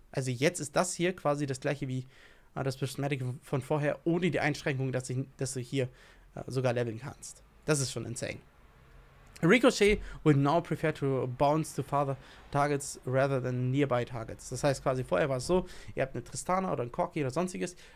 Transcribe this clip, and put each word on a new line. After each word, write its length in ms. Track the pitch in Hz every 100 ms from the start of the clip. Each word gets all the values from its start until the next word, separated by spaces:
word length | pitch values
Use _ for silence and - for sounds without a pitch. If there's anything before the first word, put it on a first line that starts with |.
| -
also 180 | - 131
jetzt 300 | 123 147 180
ist 160 | - -
das 160 | 180
hier 240 | - 175 185
quasi 300 | 151 147 143
das 140 | 127
gleiche 280 | 143 143 139
wie, 180 | 127 127 - - - -
äh, 80 | -
das 140 | 135 127
Prismatic 480 | 135 - 139 139 127 127
von 200 | - 139
vorher, 360 | - 151 147 -
ohne 260 | - 170 175
die 100 | -
Einschränkung, 520 | 147 139 160 131 131
dass 160 | 127 127
ich, 180 | 127 135 -
dass 160 | 131
du 60 | 131
hier, 280 | 120 139 123 - - - -
äh, 80 | - -
sogar 280 | 127 127
leveln 240 | 120 120 110
kannst. 440 | 120 - - - - - -
Das 120 | 151
ist 120 | 127
schon 140 | 120 110
insane. 320 | - - - - - - - - - - - - -
Ricochet 580 | 165 233 254 - 202 202 - -
will 100 | 156
now 260 | 139 139 170
prefer 320 | 165 156 160
to 320 | 151 139 131 123
bounce 480 | 123 147 156 151 -
to 60 |
farther 340 | 131 143 139 135 - - -
targets 480 | 143 143 143 - -
rather 380 | - 131 139 135
than 280 | 127 123 127
nearby 340 | 135 135 123
targets. 440 | 120 123 85 95 -
Das 160 | 127
heißt 180 | 147 135
quasi, 220 | 143 131
vorher 240 | 123 180 151
war 80 | 131
es 100 | 135
so, 200 | 185 175 - -
ihr 80 | -
habt 120 | 135
eine 100 | 123
Tristana 480 | - 131 - 185 185
oder 100 | 143
einen 80 | 123
Corki 300 | - 180 160
oder 100 | 131
sonstiges, 460 | 156 185 185 180 - -